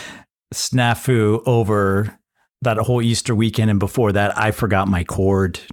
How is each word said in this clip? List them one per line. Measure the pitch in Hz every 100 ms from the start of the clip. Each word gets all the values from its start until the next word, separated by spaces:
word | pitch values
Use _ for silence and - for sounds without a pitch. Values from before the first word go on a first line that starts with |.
| - - - _ _
snafu | - - 127 120 117 - 123 104 110 -
over | 117 107 104 98 98 107 - _ _ _ _
that | 127 110
whole | 110 123
Easter | 117 113 -
weekend. | 110 113 104 110
And | 101
before | 98 - 110
that, | 101 101 -
I | 110
forgot | 107 113 95 98
my | 90 85
cord | - 95 98 92 87 -